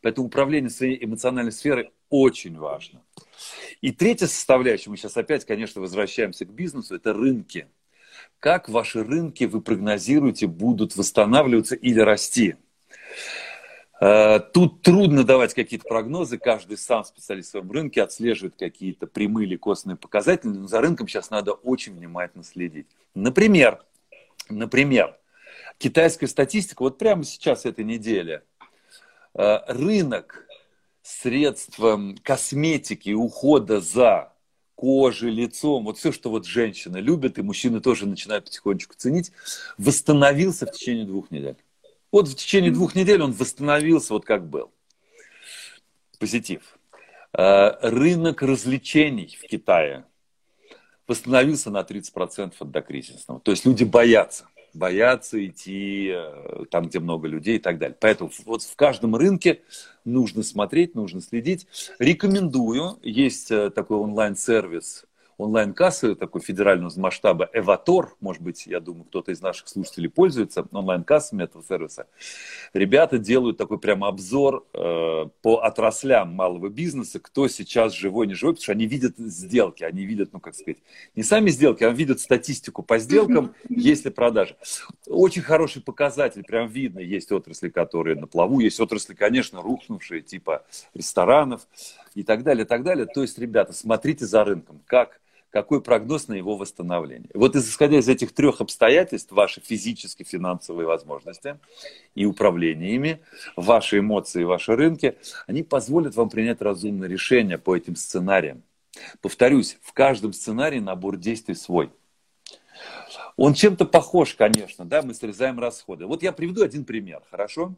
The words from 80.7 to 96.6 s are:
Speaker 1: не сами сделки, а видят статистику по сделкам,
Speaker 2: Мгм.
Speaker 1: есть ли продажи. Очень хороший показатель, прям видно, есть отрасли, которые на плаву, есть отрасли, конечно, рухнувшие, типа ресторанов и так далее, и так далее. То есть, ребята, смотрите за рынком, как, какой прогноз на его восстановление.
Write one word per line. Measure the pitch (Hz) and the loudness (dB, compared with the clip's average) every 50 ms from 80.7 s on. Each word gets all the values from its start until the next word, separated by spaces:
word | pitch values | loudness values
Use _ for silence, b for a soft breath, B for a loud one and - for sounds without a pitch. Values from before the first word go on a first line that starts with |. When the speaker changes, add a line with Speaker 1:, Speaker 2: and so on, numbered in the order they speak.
| 78 _ B B B B B B B | -12 _ B B B B B B B
Speaker 1:
не | - 113 | -8 0
сами | - 208 214 220 196 | 2 2 4 4 4
сделки, | 151 123 147 139 113 - 117 | 4 6 4 4 4 4 2
а | 113 | 2
видят | 120 127 160 139 127 - | 2 2 0 0 0 -2
статистику | - - 131 120 - - 139 - - - - - 98 | 2 0 0 0 0 -4 -10 -8 -10 -14 -14 -14 -2
по | - 113 113 | 0 0 0
сделкам, | 110 120 143 147 143 - 247 156 131 120 - _ - | 0 4 4 4 4 6 2 2 2 0 -10 _ -12
Speaker 2:
Мгм. | - - 120 | -6 -4 0
Speaker 1:
есть | 120 139 151 147 - | 4 2 2 2 0
ли | 135 | -8
продажи. | - - 120 120 113 107 95 - - _ B B B B B B - _ _ | -2 0 0 2 2 2 0 0 -4 _ B B B B B B -20 _ _
Очень | - - - 185 185 180 185 | -4 2 4 4 4 4 -2
хороший | 147 - 160 156 160 151 - 139 | 0 2 2 2 2 0 -4 -10
показатель, | - - 127 - 196 180 131 139 143 123 - 101 92 | -12 -14 -4 -2 -2 -2 0 0 -2 -2 -2 -8 -12
прям | - - 113 117 | -4 -4 -4 -4
видно, | 113 107 131 139 120 87 92 | -4 -6 -6 -6 -6 -6 -8
есть | 92 87 98 95 - - | -8 -6 -6 -6 -4 -2
отрасли, | 104 92 - - 80 - - 85 | -4 -4 -4 -6 -16 -10 -10 -6
которые | - 87 85 - - 85 80 80 80 | -2 -2 -4 -2 -2 -4 -2 -2 -2
на | 73 78 | -4 -6
плаву, | - - 85 85 98 131 135 | -6 0 0 2 2 4 2
есть | 113 104 - - | 2 2 2 0
отрасли, | 113 - 117 104 - - 98 | -2 -2 -2 -8 -8 -10 -6
конечно, | _ 104 107 120 131 120 - - 92 85 | _ 0 2 2 0 -2 -2 -10 -12 -6
рухнувшие, | 101 131 131 - _ 113 92 - - 87 82 | -6 -6 -6 -6 _ -14 -14 -12 -12 -12 -12
типа | 78 _ - 90 _ - 80 73 B B B B B B B | -12 _ -18 -12 _ -6 -6 -6 B B B B B B B
ресторанов | - - - - 101 90 95 127 147 151 131 123 107 - _ B B B B B B B B _ | -12 -12 -4 0 0 4 6 6 4 4 2 -4 -10 -14 _ B B B B B B B B _
и | 104 98 | -12 -2
так | - 110 110 127 | -2 -2 -2 2
далее, | 151 139 117 107 | 0 0 0 2
и | |
так | - 120 117 131 | -2 -2 -2 0
далее. | 175 185 151 117 | -2 -2 -2 -2
То | - - 139 135 | -6 -4 -4 -4
есть, | 117 - - | -4 -6 -10
ребята, | 120 117 107 113 95 - 85 | -10 -2 0 0 0 0 -4
смотрите | - - 110 113 107 - 143 - - 123 | -12 -2 -2 -2 0 0 -4 -4 -4 -6
за | 101 95 110 104 | 2 2 2 4
рынком, | 101 98 87 - _ 78 73 _ | 4 0 -4 -6 _ -20 -20 _
как, | _ 120 123 120 - _ _ _ _ _ _ _ _ | _ 2 2 2 2 _ _ _ _ _ _ _ _
какой | - 107 101 - 147 139 - | -4 -4 -2 0 -2 -2 2
прогноз | - 120 110 107 117 156 151 - | 2 2 2 2 -2 -6 -6 -4
на | - 107 | -8 -10
его | 95 90 95 107 | -8 -6 -6 -6
восстановление. | 98 | -6